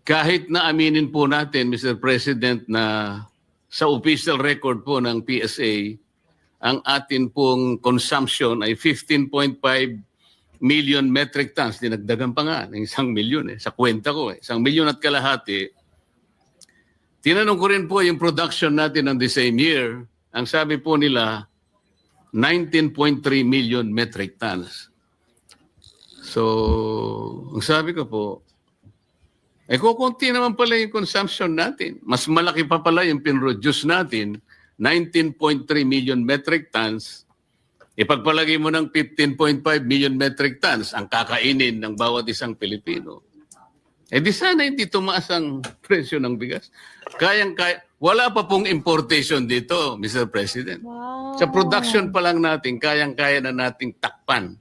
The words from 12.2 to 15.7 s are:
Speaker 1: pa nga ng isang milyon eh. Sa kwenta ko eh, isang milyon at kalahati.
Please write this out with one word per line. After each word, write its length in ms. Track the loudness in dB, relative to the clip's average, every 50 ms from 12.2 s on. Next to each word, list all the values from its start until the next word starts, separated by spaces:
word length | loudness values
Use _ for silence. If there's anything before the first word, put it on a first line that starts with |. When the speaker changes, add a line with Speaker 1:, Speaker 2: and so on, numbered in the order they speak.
| 0 -2 -2
Speaker 1:
pa 160 | -2 -2 -2
nga 100 | -2 -4 -6
ng 160 | -8 -8 -8
isang 320 | -8 -6 -2 -2 -2 0 0
milyon 400 | -2 0 0 -2 -2 -4 -6 -10
eh. 60 | -8
Sa 160 | -10 -10 -2
kwenta 320 | 0 2 2 2 0 -2 -4
ko 240 | -4 -2 -4 -6 -8
eh, 80 | -10
isang 240 | -8 -6 -2 0 0
milyon 240 | 2 2 2 2 2
at 80 | 0
kalahati. 880 | 0 0 0 0 2 2 0 0 -2 -2 -4 -4 -4 -4 -6